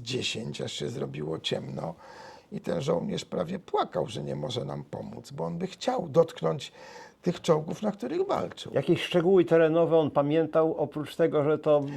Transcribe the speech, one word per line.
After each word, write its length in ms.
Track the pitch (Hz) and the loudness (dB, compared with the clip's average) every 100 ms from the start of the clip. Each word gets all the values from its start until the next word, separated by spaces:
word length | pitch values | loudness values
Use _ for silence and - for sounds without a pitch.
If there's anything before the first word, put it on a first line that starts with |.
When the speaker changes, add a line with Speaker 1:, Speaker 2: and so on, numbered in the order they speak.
Speaker 1:
dziesięć, 600 | 120 127 - 110 131 143 | -6 -6 -4 -6 -8 -8
aż 100 | 131 | -8
się 180 | - 73 | -6 -8
zrobiło 500 | 135 143 - 76 80 | -6 -8 -8 -6 -6
ciemno. 540 | - - - - - - - - - - _ | -4 -4 -6 -8 -8 -10 -16 -20 -20 -20 _
I 100 | - | -10
ten 200 | - 165 | -4 -4
żołnierz 440 | 143 170 - 175 - | 0 -2 -2 -6 -6
prawie 340 | 196 165 190 | -6 -4 -6
płakał, 480 | - 415 359 - 139 | -4 -2 0 -2 -4
że 160 | 127 | -6
nie 120 | 71 69 | -6 -6
może 300 | 73 - - | -6 -6 -6
nam 180 | 71 | -8
pomóc, 480 | 69 - - - - | -8 -10 -10 -14 -12
bo 120 | 139 - | -8 -6
on 120 | 170 | -4
by 100 | 185 | -8
chciał 400 | - - 254 170 | -4 -4 -2 2
dotknąć 600 | 139 160 - 165 156 - - - - - _ | 4 4 0 -4 -4 -8 -16 -20 -20 -20 _
tych 200 | - 170 | -4 -2
czołgów, 400 | - 156 156 - | 2 2 0 -4
na 100 | 214 | -4
których 360 | 196 247 339 392 | -4 -6 -4 -2
walczył. 460 | - 87 - - | -2 -2 -8 -4
Speaker 2:
Jakieś 300 | - 143 170 | -2 2 0
szczegóły 420 | - 175 170 190 170 | 2 2 6 6 6
terenowe 520 | 165 160 160 165 160 | 6 6 4 4 4
on 140 | 147 | 4
pamiętał, 640 | 147 143 156 160 160 160 156 | 2 4 2 2 4 2 2
oprócz 380 | 147 151 139 - | -2 -4 -8 0
tego, 280 | 165 151 | 2 4
że 140 | 147 151 | 2 2
to 220 | 156 147 143 | 4 4 4